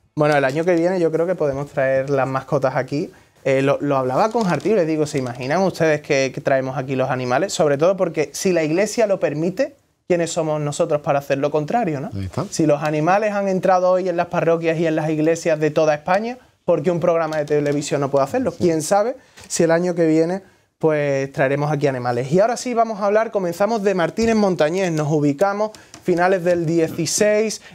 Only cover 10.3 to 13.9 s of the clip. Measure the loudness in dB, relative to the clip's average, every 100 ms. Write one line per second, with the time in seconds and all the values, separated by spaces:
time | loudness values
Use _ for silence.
10.3 | -2 -2 -2 -4 -2 0 -2 0 -2 0
11.3 | -2 0 -2 -2 -2 -2 -4 -6 -8 -8
12.3 | -6 -6 0 2 2 0 0 2 2 0
13.3 | -2 -2 0 2 2 2